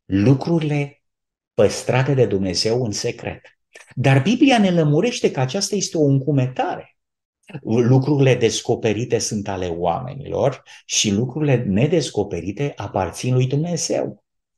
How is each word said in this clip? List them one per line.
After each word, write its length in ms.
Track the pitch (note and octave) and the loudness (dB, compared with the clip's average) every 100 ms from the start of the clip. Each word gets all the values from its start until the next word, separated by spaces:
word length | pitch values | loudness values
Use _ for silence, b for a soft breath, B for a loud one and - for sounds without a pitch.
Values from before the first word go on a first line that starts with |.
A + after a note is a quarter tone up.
lucrurile 920 | - G2 G#2 C3+ - E3+ D3+ D3 C#3+ - _ _ _ _ _ | -4 2 4 2 2 0 0 -2 -4 -10 _ _ _ _ _
păstrate 600 | - G2+ - - B2 C3+ | 0 0 0 0 0 2
de 120 | C3 G#2+ | 2 2
Dumnezeu 580 | G2 F#2+ F2 A2 A#2+ | 0 -2 -2 -2 -2
în 60 | A2+ | -2
secret. 500 | G2+ A#2+ - A2+ - - _ _ B B | -4 -6 -8 -10 -12 -16 _ _ B B
Dar 280 | - C3+ C3+ | 0 4 4
Biblia 360 | C3+ B3 C4+ A#3+ | 4 4 4 4
ne 120 | F#3+ | 4
lămurește 600 | F3 D3+ D3+ A#3+ - G#3+ | 4 4 2 0 0 -2
că 100 | - | 0
aceasta 340 | C3 G3 - | -2 -4 -4
este 240 | G3+ F3+ E3+ | -4 -2 2
o 60 | |
încumetare. 920 | C#3+ C#3 C3+ C#3 B2+ C3 E4+ - - _ _ _ _ _ - - | 2 2 2 0 0 -2 -4 -6 -12 _ _ _ _ _ -18 -12
Lucrurile 720 | - A#2 A#2+ C3 C3 C#3+ C3 | 0 2 4 4 4 2 4
descoperite 840 | A2 A2 - - A2+ A2+ G#2 A#2+ A2+ | 4 2 0 -4 -2 -2 -2 -2 -4
sunt 300 | - G#2+ G2+ | -2 -6 -6
ale 180 | F#2+ F2+ | -6 -6
oamenilor 960 | E2+ F2 E2+ F2 F#2+ F2+ F2+ B2 - B B - | -4 -2 -4 -6 -12 -8 -2 -2 -2 B B -6
și 240 | - A2 | -2 0
lucrurile 540 | G2+ B2+ D#3 D3 B2 G2+ | 0 -2 -2 0 2 2
nedescoperite 1040 | F#2+ D3 F3 C#3 G#2+ F#2+ F2 F2 G2+ C#3+ - | 0 2 0 0 -4 -4 -6 -6 -6 -6 -6
aparțin 580 | G2+ G#2 F2+ - B2+ | -6 -4 -4 -4 -2
lui 120 | B2+ C3 | 0 0
Dumnezeu. 800 | C#3+ E3+ E3 - - - - _ _ _ | -2 -2 -4 -4 -4 -4 -10 _ _ _